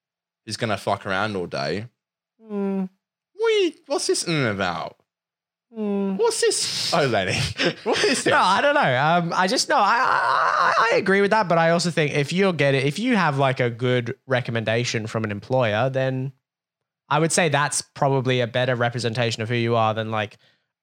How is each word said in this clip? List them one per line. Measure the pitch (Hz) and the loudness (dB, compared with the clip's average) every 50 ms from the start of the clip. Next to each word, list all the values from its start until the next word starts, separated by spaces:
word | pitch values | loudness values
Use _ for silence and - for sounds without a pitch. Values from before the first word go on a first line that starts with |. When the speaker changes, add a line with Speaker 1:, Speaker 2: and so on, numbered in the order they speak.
| _ _ _ _ _ _ _ _ _ | _ _ _ _ _ _ _ _ _
Speaker 1:
who's | 113 104 - | -12 -8 -6
gonna | 123 113 104 | -2 -2 -2
fuck | 98 - 120 101 98 - | -2 -2 -4 -4 -4 -2
around | 104 95 95 104 110 104 | -4 -2 -2 -2 -2 -2
all | 95 87 | -4 -6
day, | 85 - 69 69 71 82 101 113 120 _ _ _ _ _ _ _ _ _ _ 220 | -6 -6 -4 -4 -2 -4 -4 -6 -10 _ _ _ _ _ _ _ _ _ _ -16
Speaker 2:
Mm. | 220 208 202 196 196 196 190 190 185 _ _ _ _ _ _ _ _ _ | -10 -6 -4 -4 -2 -2 -2 -4 -6 _ _ _ _ _ _ _ _ _
Speaker 1:
what | 370 440 453 440 | -2 0 2 2
are | 415 | 2
you, | 381 330 - - _ | 2 0 -2 -6 _
what's | - 277 370 - | -4 -4 -4 0
this | - 370 - - | 0 0 0 0
in | - 165 151 135 | -2 0 0 2
about? | 113 101 95 98 90 85 80 76 82 - _ _ _ _ _ _ _ _ _ _ _ _ _ _ _ 233 | 0 0 0 -2 -2 -2 -4 -6 -10 -12 _ _ _ _ _ _ _ _ _ _ _ _ _ _ _ -10
Speaker 2:
Mm. | 226 214 208 202 202 196 196 190 | -6 -4 -2 -2 -2 -2 -2 -2
Speaker 1:
What's | 190 440 480 - - | 0 0 0 0 2
this? | 466 453 - - - - - - - - - | 0 0 0 0 -4 -4 -4 -4 -4 -2 0
Oh, | 165 151 | 2 2
Lenny. | 131 113 101 92 92 - - - - - - | 2 2 2 0 0 0 -2 -2 -2 -2 -2
<laughs> | 269 185 - - - | -2 -2 -2 -4 -4
What | 214 - - - | -4 -2 0 2
is | 415 262 - - | 2 2 2 2
this? | |
Speaker 2:
No, | - - 285 | 2 2 4
I | 226 180 190 214 269 | 4 4 2 2 2
don't | 285 285 | 2 2
know. | 294 247 156 127 123 | 2 2 2 2 2
Um, | 143 156 170 175 170 170 160 | 2 2 2 2 0 0 0
I | - 185 190 | 0 0 0
just, | 240 349 - - | 0 0 0 0
no, | - | 2
I, | 269 | 2
I, | 208 196 226 240 254 - - - 247 240 262 - 311 339 - - - - - - - 453 | 2 2 2 2 2 0 0 0 0 0 0 0 0 0 0 0 0 0 2 2 2 2
I, | - | 2
I | |
agree | - - 190 190 196 | 0 2 2 2 2
with | 202 196 208 | 4 2 2
that, | 220 214 165 | 2 2 2
but | 175 165 | 2 2
I | 165 165 | 4 4
also | 170 175 170 180 | 2 2 0 0
think | 151 - 151 143 - | 0 0 -2 0 0
if | 147 143 139 165 | -2 -2 0 0
you're | 180 196 196 175 | 0 2 2 2
getting, | 143 147 143 135 135 127 | 2 2 2 2 2 2
if | 143 143 190 | 0 -2 -2
you | 220 262 247 | 0 0 2
have, | 202 175 156 139 139 | 2 2 2 2 2
like, | 139 135 127 - | 2 2 2 0
a | 127 120 | 0 -2
good | 117 110 127 123 123 123 120 120 - - _ | -2 -2 0 0 2 2 0 -2 -8 -10 _
recommendation | - 131 123 120 - 117 117 110 107 110 117 120 - - 117 107 | -2 -2 -2 -2 -2 -4 -4 -2 0 0 0 0 -2 -4 -4 -6
from | 98 - 113 110 | -4 -4 -4 -4
an | 107 104 | -2 -4
employer, | 101 - - 127 131 123 110 101 107 123 135 | -6 -6 -2 0 0 2 2 2 2 0 0
then | 135 135 131 131 131 131 131 135 - _ _ _ _ _ _ _ _ _ _ _ _ _ _ - | 0 -2 -2 -2 -2 -4 -6 -6 -10 _ _ _ _ _ _ _ _ _ _ _ _ _ _ -2
I | 143 151 | 0 2
would | 160 160 - | 2 2 2
say | - 185 160 | 2 2 2
that's | 139 143 147 135 - - - | 2 0 0 0 -2 -6 -8
probably | _ - - 147 139 135 135 120 127 127 123 | _ -4 -2 0 2 2 2 2 0 0 0
a | 120 | 0
better | 110 - 127 127 127 127 | -2 -2 -2 0 0 0
representation | 117 120 120 117 123 113 120 110 127 120 117 113 - 113 | 0 0 -2 -2 -2 -4 -4 -2 -2 -2 -2 -2 -4 -4
of | 110 | -2
who | 123 | -2
you | 120 117 117 117 | 0 0 2 2
are | 117 110 110 107 | 2 2 2 0
than, | 110 110 110 | -2 -4 -4
like, | 110 107 104 101 - - _ _ _ _ _ _ _ _ | -4 -4 -4 -6 -8 -16 _ _ _ _ _ _ _ _